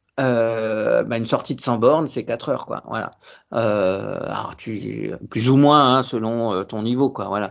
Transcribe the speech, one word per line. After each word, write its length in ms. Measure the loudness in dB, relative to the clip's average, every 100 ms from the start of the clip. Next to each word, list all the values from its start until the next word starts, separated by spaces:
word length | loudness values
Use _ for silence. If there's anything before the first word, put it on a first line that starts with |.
| _ -2
euh, 800 | 0 2 0 0 -2 -2 2 2
bah, 140 | 2 -2
une 100 | 0
sortie 300 | -2 -2 -6
de 40 |
cent 180 | -2 2
bornes, 280 | 4 4 0
c'est 180 | -6
quatre 240 | -6 -6 -4
heures, 180 | -6 -6
quoi. 180 | -10 -8
Voilà. 240 | -8 -8 -12 -20 -20 _
Euh, 680 | -2 0 2 0 0 -4 -8
alors 320 | -6 -6 -8 -10
tu, 560 | -10 -8 -8 -8 -8 -10 -8
plus 200 | -2 4
ou 60 | 6
moins, 400 | 8 6 6 4
hein, 40 |
selon, 480 | 0 -2 -2 -2 -2
euh, 100 | -2
ton 200 | -4 -4
niveau, 280 | -2 0 0
quoi. 160 | -2 -4
Voilà. 240 | -4 -4